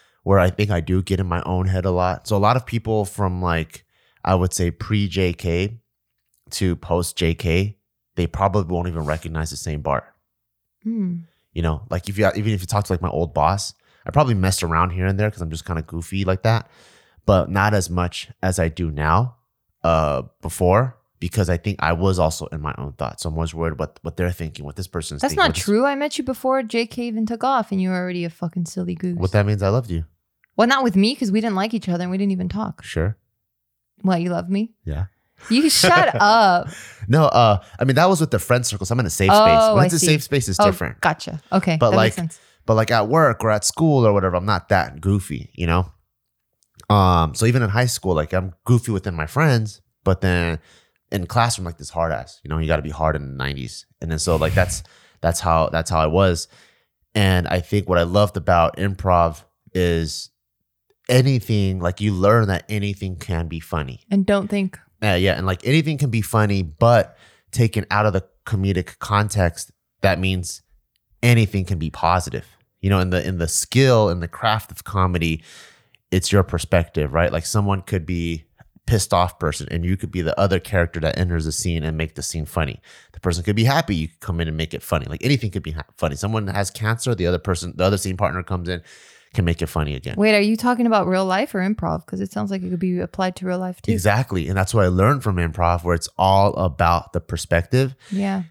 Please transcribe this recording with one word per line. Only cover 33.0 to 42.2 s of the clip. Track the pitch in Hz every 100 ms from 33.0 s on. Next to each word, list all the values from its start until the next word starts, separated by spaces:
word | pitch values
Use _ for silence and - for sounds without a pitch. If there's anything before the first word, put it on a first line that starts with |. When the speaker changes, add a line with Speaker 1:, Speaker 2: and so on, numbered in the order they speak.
| 87 110 _ _ _ _ _ _ _ _
Speaker 2:
What, | 190 175
you | 175
love | 170 175
me? | 196 226 _
Speaker 1:
Yeah. | - 73 95 _ _ _ -
Speaker 2:
You | 233 311
shut | - 185 - 330
Speaker 1:
<laughs> | -
Speaker 2:
up. | 202 226 208 175 - - - - 101
Speaker 1:
No, | 143 151
uh, | 113 117 101 - -
I |
mean, | 131 131
that | 180
was | 185
with | 156
the | 107
friend | - 123 120
circle, | 104 92
so |
I'm | 117
in | 104
a |
safe | - 95
Speaker 2:
Oh, | 208
Speaker 1:
space. | 220 226 220
When | 208
Speaker 2:
I | 185
Speaker 1:
it's |
a | 170
Speaker 2:
see. | 170
Speaker 1:
safe | 151
space, | - 143 120
it's | 90
Speaker 2:
Oh, | 104
Speaker 1:
different. | 92 78 -
Speaker 2:
gotcha. | 160 156 - 156 -
Okay, | 190 180 160
Speaker 1:
But, | 120
Speaker 2:
that | -
makes |
Speaker 1:
like, | 110
Speaker 2:
sense. | -